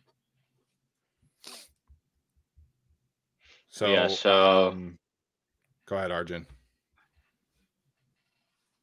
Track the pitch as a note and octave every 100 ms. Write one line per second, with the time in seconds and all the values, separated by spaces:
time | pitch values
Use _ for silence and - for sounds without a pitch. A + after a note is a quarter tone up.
0 | _ _ _ _ _ _ _ _ _ _
1 | _ _ _ _ - - - _ _ _
2 | _ _ _ _ _ _ _ _ _ _
3 | _ _ _ _ _ - _ - G#2 F#2+
4 | F2+ F#2+ G2+ G2 F#2+ F#2+ F#2 F#2 F2+ E2+
5 | _ _ _ _ _ _ _ _ - G2
6 | F#2 F2 E2 E2+ E2 - _ _ _ _
7 | _ _ _ _ _ _ _ _ _ _
8 | _ _ _ _ _ _ _ _